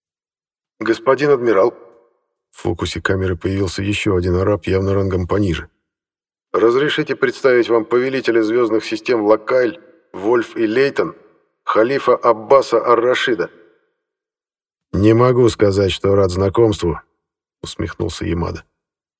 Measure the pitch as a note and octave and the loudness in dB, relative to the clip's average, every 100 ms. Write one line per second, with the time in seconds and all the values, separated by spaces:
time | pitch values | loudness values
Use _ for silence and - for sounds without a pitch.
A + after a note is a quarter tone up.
0 | _ _ _ _ _ _ _ - A2 A2+ | _ _ _ _ _ _ _ -8 -4 -2
1 | - C3 D3 C#3 A#2+ F#2+ A#2+ - - _ | 0 2 2 2 2 2 2 -2 -14 _
2 | _ _ _ _ _ - F#2+ F2 F2+ G2+ | _ _ _ _ _ -10 -6 -6 -6 -6
3 | - F#2+ F#2+ F2 F#2+ G2 F#2+ - G2 G2+ | -4 -4 -4 -4 -6 -4 -4 -4 -6 -4
4 | A2 F#2 F2+ F2+ F2+ E2+ - F#2+ F#2+ G2 | -2 -2 -2 -2 0 -2 -2 -2 0 -2
5 | G2 F#2 F2 G2 G2+ D2+ - _ _ _ | -2 -4 -2 -2 -2 -4 -8 _ _ _
6 | _ _ _ _ _ F#2+ A2+ B2 D3 D3+ | _ _ _ _ _ 0 2 2 0 -2
7 | D3 C3 B2+ - C3 B2 G#2+ A#2 A2 B2 | -4 -2 -4 0 2 2 2 0 0 -2
8 | C3 C3 A#2 A2+ G#2+ B2 A#2 A2 - A2 | -2 -2 0 0 0 0 0 -2 -4 -6
9 | - A#2 G#2 G#2+ - B2+ A#2+ - - _ | -2 0 2 2 2 0 0 -4 -16 _
10 | _ F#2 G2+ A#2+ A2+ A#2 A2 A#2 C#3 - | _ -6 0 0 0 -2 0 2 0 0
11 | E2+ - - _ _ _ - G#2 A#2 C#3 | -4 -8 -20 _ _ _ -2 2 2 0
12 | - A#2+ A#2+ A2 A2 C#3 A#2+ A#2 B2 A#2 | 0 2 2 0 2 2 4 0 2 2
13 | A#2+ B2+ - G#2+ E2+ - _ _ _ _ | 2 0 -2 -2 -4 -10 _ _ _ _
14 | _ _ _ _ _ _ _ _ _ F2 | _ _ _ _ _ _ _ _ _ 2
15 | G#2 A2+ B2 B2 A#2 - G#2 G2 F#2+ - | 4 6 4 4 2 4 2 2 0 -2
16 | G2 G2 F#2+ F2 G2 A2+ A#2 F#2 F2 D2 | 0 2 2 0 0 2 2 2 -4 -6
17 | - _ _ _ _ _ - - E2+ - | -12 _ _ _ _ _ -14 -10 -10 -8
18 | F2 - D#2+ E2+ E2+ E2+ - _ _ _ | -8 -6 -6 -4 -4 -8 -16 _ _ _
19 | _ _ | _ _